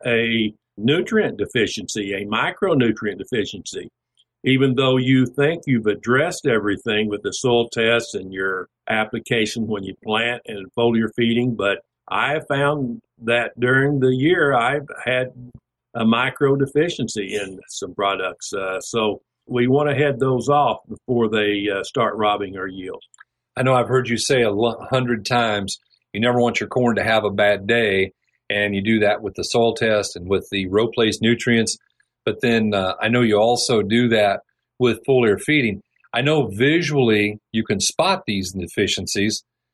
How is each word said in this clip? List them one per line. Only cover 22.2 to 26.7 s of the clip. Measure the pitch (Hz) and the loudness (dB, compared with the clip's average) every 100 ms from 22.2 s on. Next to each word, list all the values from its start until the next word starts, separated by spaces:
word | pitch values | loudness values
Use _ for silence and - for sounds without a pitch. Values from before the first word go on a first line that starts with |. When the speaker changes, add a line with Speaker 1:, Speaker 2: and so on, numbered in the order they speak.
| 107 101 98 95 | 0 0 -4 -8
Speaker 1:
our | 95 | -10
yield. | 95 92 92 - _ - _ _ - | -10 -12 -14 -18 _ -20 _ _ -2
Speaker 2:
I | |
know | 127 | 2
I've | 127 117 | 2 2
heard | 127 113 | 0 0
you | 117 | -2
say | - 135 | 2 2
a | 113 | 2
lo-, | 101 117 113 - | 2 0 -2 -2
hundred | 131 120 117 98 | -2 0 -2 0
times, | 123 117 104 98 - _ _ _ | 0 0 -2 -4 -10 _ _ _
you | 101 | -2
never | 120 123 | 0 2
want | 120 113 | 2 0
your | |
corn | 104 | -2